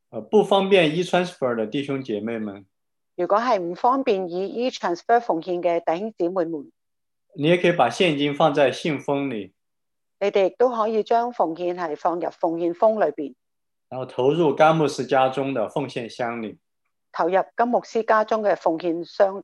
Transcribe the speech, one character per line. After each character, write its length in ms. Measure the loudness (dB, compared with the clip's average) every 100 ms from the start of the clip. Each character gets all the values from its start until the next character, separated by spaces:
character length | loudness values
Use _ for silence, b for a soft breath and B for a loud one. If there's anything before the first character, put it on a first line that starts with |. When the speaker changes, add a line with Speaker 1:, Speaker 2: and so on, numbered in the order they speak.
| _
Speaker 1:
呃， 120 | -12
不 220 | 2 4
方 260 | 6 4 4
便 260 | 4 4 0
e-transfer 600 | 0 0 0 -4 -2 -2
的 100 | -2
弟 160 | -4
兄 200 | -4 -6
姐 160 | -4 -6
妹 180 | -4 -6
們。 300 | -8 -12 -20 _ _ _ _ -6
Speaker 2:
如 100 | 0
果 140 | 0
係 180 | 0 -2
唔 140 | -4
方 300 | -2 0 0
便 260 | 0 -2 -2
以 180 | -6 -6
e-transfer 720 | -4 -6 -4 -6 -4 0 0
奉 220 | 2 -4
獻 180 | -2 -2
嘅 240 | 0 0
弟 160 | -2 -4
兄 140 | -4 -4
姊 140 | -4
妹 160 | -2 -4
們。 260 | -6 -12 _ _ _ _ _ _ -2
Speaker 1:
你 120 | 2
也 100 | 4
可 100 | 2
以 40 |
把 180 | 2 2
現 260 | 2 0 2
金 200 | -2 2
放 180 | 2
在 180 | 4 2
信 280 | 2 -4 -4
封 280 | -4 -4 -4
裏。 280 | -6 -10 _ _ _ _ _ _ -4
Speaker 2:
你 80 | 0
哋 240 | 2 0
亦 40 | 2
都 140 | 0
可 180 | 0 -2
以 140 | 0
將 320 | 0 0 0
奉 220 | -2 -4 -2
獻 180 | -6
係 220 | -4 -6 -2
放 240 | -2 -2
入 100 | -6
奉 280 | -4 -4 -2
獻 180 | -2 2
封 240 | 2 2
裏 60 | 0
邊。 280 | -2 -10 -12 _ _ _ _ -14
Speaker 1:
然 100 | -10
後 60 | -8
投 260 | 0 2
入 200 | 4 2
甘 220 | 6 6 6
牧 100 | 2
師 200 | -2 0
家 220 | 2 2
中 240 | 0 -4
的 160 | -2 -4
奉 180 | -4 -6
獻 220 | -8 -10
箱 320 | -6 -6 -6
裏。 180 | -8 -12 _ _ _ _ _
Speaker 2:
投 160 | -2 0
入 140 | 0 -2 -2
甘 120 | 0
牧 120 | 0
師 240 | -2 -4
家 200 | 2 2
中 180 | 2 0
嘅 140 | 0 0
奉 220 | 0 0
獻 260 | -2 -4
箱 380 | -4 0 0 0